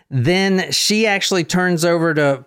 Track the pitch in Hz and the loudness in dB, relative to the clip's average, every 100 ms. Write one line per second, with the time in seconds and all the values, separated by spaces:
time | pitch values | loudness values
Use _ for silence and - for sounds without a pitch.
0 | - 135 123 185 196 185 156 131 - 214 | -8 -2 0 2 2 0 -2 -2 0 0
1 | 220 196 - 190 160 180 180 170 170 170 | 0 0 0 -2 0 0 0 0 0 2
2 | 165 151 143 135 | 0 0 0 0